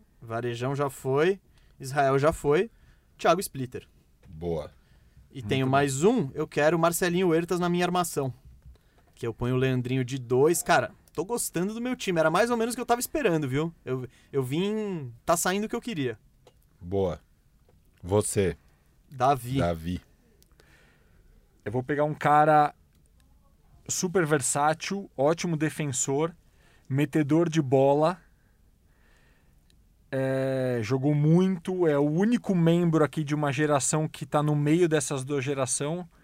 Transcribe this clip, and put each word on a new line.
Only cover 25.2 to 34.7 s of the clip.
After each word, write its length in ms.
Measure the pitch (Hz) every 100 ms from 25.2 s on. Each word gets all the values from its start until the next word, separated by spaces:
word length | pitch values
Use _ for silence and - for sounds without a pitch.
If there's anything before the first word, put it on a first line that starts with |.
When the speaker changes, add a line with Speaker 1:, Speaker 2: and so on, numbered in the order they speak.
| 139 165 180 156
Speaker 3:
defensor, 760 | 156 - 147 127 - 139 165 - _ _ _ _ -
metedor 640 | 135 151 160 143 160 170
de 100 | 160
bola. 580 | 135 135 139 143 160 185 _ _ _ _ _ _ _ _ _ _ _ _ _ _ _ _ _ _ _
É, 720 | 131 135 135 135 131 127 120
jogou 320 | 107 135 139
muito, 720 | 147 151 170 190 185 - 185 165
é 120 | 143
o 100 | 147
único 440 | 156 214 240 -
membro 500 | 180 165 170 175 160
aqui 180 | 147 -
de 120 | 143
uma 180 | 151 147
geração 560 | 131 151 143 - 156 156
que 160 | -
tá 180 | 139 151
no 140 | 151 147
meio 320 | 147